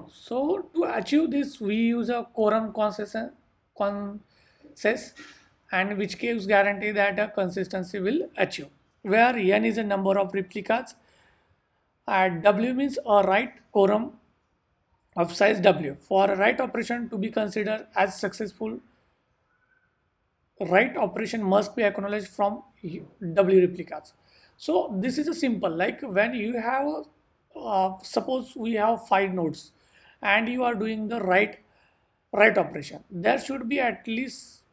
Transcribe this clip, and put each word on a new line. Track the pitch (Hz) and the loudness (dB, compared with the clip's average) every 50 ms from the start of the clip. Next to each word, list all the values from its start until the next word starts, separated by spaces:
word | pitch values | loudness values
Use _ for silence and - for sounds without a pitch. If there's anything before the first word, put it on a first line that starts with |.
| - - | -8 -16
So | - - - - 240 254 285 311 381 392 349 - - | -20 -20 -12 -6 -4 -2 -2 -2 -2 -4 -6 -4 -2
to | 330 349 | -2 -2
achieve | - - 220 - - 285 302 330 254 | -2 -2 -4 -2 2 2 2 2 2
this, | 254 285 269 285 - - | 0 -2 -2 -4 -6 -6
we | 220 196 214 | -4 -2 0
use | 226 233 233 240 240 220 233 | 2 2 2 2 0 0 -2
a | 240 240 233 - - | -2 -4 -4 -6 -2
quorum | 226 214 214 214 226 220 208 - | 0 2 4 4 2 0 -2 -2
consensus, | 214 214 208 202 214 208 202 - 220 233 247 - _ _ _ _ _ _ _ _ - | 0 0 0 -2 -4 -8 -8 -8 -8 -8 -8 -12 _ _ _ _ _ _ _ _ -4
consensus, | 202 202 202 202 202 202 208 208 - _ _ _ _ _ _ _ - - - - - 208 240 254 - - - - - - - _ _ _ _ _ _ _ | -4 -2 -2 -4 -8 -10 -12 -14 -18 _ _ _ _ _ _ _ -20 -20 -10 -2 0 0 0 0 -4 -12 -16 -20 -20 -20 -20 _ _ _ _ _ _ _
and | 196 185 190 202 208 190 | -2 -2 -2 -2 -2 -4
which | 208 - - - | -4 -4 -6 -6
gives | - 233 233 220 190 | -4 -4 -4 -4 0
guarantee | 196 214 196 202 202 202 185 208 214 | 2 4 4 4 4 0 -2 -4 -2
that | 208 202 202 202 190 208 | 0 2 2 2 0 0
a | 208 208 | -2 -2
consistency | - 208 190 180 180 190 185 - - 190 175 180 - 202 | -2 -2 -2 -2 -2 -4 -6 -4 -6 -6 -6 -6 -6 -4
will | 180 202 269 349 392 - - | -2 -2 -2 -2 -2 -4 -2
achieve, | - 294 - - - 277 - _ _ _ _ _ _ - | -2 -2 -2 -2 -6 -12 -14 _ _ _ _ _ _ -4
where | 196 202 226 233 247 247 233 | 2 4 6 6 4 4 2
n | 190 185 202 214 220 | 2 2 4 4 2
is | 226 208 226 | 0 0 -2
a | 214 | -2
number | 202 202 196 190 196 190 202 | -2 -2 0 0 2 2 2
of | 196 190 196 | 0 -2 -2
replicas | 196 190 - - 214 202 - 220 247 254 - - _ _ _ _ _ _ _ _ _ _ _ _ _ _ _ _ _ _ _ _ _ _ - | -6 -6 -6 -8 -6 -2 -2 -2 -2 -2 -6 -14 _ _ _ _ _ _ _ _ _ _ _ _ _ _ _ _ _ _ _ _ _ _ 0
and | 202 190 185 185 175 165 165 | 2 4 4 2 2 4 4
W | 202 196 202 226 254 254 | 4 4 4 2 0 0
means | 254 277 277 - - - | -2 -2 -2 -4 -4 0
a | 233 208 202 190 | 4 4 4 6
write | 185 190 214 247 - - - _ _ | 6 4 2 0 -2 -8 -16 _ _
quorum | - 208 196 196 208 220 240 294 - - _ _ _ _ _ _ _ _ _ _ _ _ _ _ _ _ _ _ _ | 4 4 6 6 4 2 0 -4 -10 -16 _ _ _ _ _ _ _ _ _ _ _ _ _ _ _ _ _ _ _
of | 180 175 175 - | -2 -2 -2 0
size | - 202 - 359 - | 2 2 4 4 4
W. | 180 202 170 147 156 135 143 - | 4 4 4 4 0 -6 -8 -10
For | - - 190 190 196 196 | -4 0 2 4 4 4
a | 196 185 | 4 2
write | 202 226 240 226 | 2 2 2 2
operation | 262 - - 233 220 - 240 240 233 - | -2 -2 -2 -4 -4 -4 -4 -6 -6 -6
to | 226 196 | -6 -6
be | 208 220 | -6 -4
considered | - 220 214 202 - 220 202 214 214 214 - - - | -2 -2 -4 -2 -4 -4 -4 -4 -4 -6 -8 -4 0
as | 196 196 190 190 - | 0 0 0 0 -4
successful, | 214 190 - - 220 190 - - 220 220 233 254 - _ _ _ _ _ _ _ _ _ _ _ _ _ _ _ _ _ _ _ _ _ _ _ _ _ _ _ _ _ _ _ _ _ _ - | -6 -6 -6 -6 -8 -10 -8 -8 -8 -8 -8 -10 -14 _ _ _ _ _ _ _ _ _ _ _ _ _ _ _ _ _ _ _ _ _ _ _ _ _ _ _ _ _ _ _ _ _ _ -8
write | 196 165 180 196 247 247 240 | -2 2 4 4 4 2 0
operation | 339 226 185 - 214 226 226 233 220 | -2 -4 -4 -2 -6 -6 -6 -4 -2
must | 208 190 190 208 208 202 - | 0 2 2 2 2 0 -2
be | 240 220 | -2 0
acknowledged | 202 202 208 196 202 208 214 190 - | 0 0 -2 -4 -4 -4 -6 -6 -8
from | - - 202 202 220 - - _ _ _ - 160 170 170 - - _ _ 196 170 165 | -4 -2 -2 -2 -2 -6 -12 _ _ _ -14 -12 -12 -12 -14 -18 _ _ -10 0 2
W | 202 196 185 190 185 | 4 4 6 6 6
replicas. | 180 180 180 180 160 - 156 151 - - - _ _ _ _ _ _ _ _ _ | 6 4 2 -4 -12 -12 -12 -14 -16 -18 -20 _ _ _ _ _ _ _ _ _
So | - - 330 370 - - 208 185 | -4 0 0 0 0 0 -4 -4
this | 208 254 262 302 | -4 -2 -2 -2
is | 294 330 | -4 -4
a | 311 | -4
simple, | - 285 254 220 185 208 175 160 | -2 -2 -2 0 0 -2 -2 -2
like, | 170 185 - - - | -2 -2 -2 -4 -6
when | 285 240 185 196 214 233 254 | -10 -4 0 0 0 0 0
you | 233 202 226 247 233 | -4 -4 -4 -4 -4
have, | 220 233 262 269 285 294 311 330 - - _ _ _ _ _ _ _ _ - | -4 -2 -2 -2 -2 -2 -4 -6 -10 -14 _ _ _ _ _ _ _ _ -18
uh, | 311 247 226 202 190 190 190 190 - - | -12 -6 -2 0 0 0 0 -2 -6 -12
suppose | - - 233 - - 262 262 254 - - | -6 -4 -4 -4 -2 -4 -6 -6 -8 -10
we | 262 220 233 226 | -8 -6 -4 0
have | 208 208 226 233 220 - - | 2 2 2 2 0 0 0
five | 208 190 196 190 185 | 2 2 2 0 0
nodes | 180 170 156 147 - - - _ _ _ _ _ _ _ _ _ _ | -2 -2 -2 -4 -6 -12 -20 _ _ _ _ _ _ _ _ _ _
and | - 202 202 220 226 233 | 0 2 2 2 2 0
you | 247 254 247 | -2 0 0
are | 240 240 | 0 0
doing | 190 214 220 220 220 214 208 | -2 -2 -4 -4 -4 -6 -6
the | 233 233 | -6 -2
write, | 196 180 180 196 214 - - - _ _ _ _ _ _ _ _ _ _ _ _ _ _ | 0 4 4 4 4 2 -2 -8 _ _ _ _ _ _ _ _ _ _ _ _ _ _
write | - 202 208 220 190 202 | 4 6 6 6 6 4
operation, | 165 - - 151 143 - - - - _ | 2 0 -4 -10 -12 -14 -16 -18 -16 _
there | 196 170 190 220 262 254 | -8 -2 2 2 2 2
should | - - 269 269 247 226 | -2 -6 -6 -6 -4 -4
be | 285 285 | -2 0
at | 254 233 202 - - | 0 0 -2 -4 -6
least | 226 220 233 269 247 - - - - - - _ _ | -6 -6 -6 -6 -6 -10 -14 -16 -18 -20 -20 _ _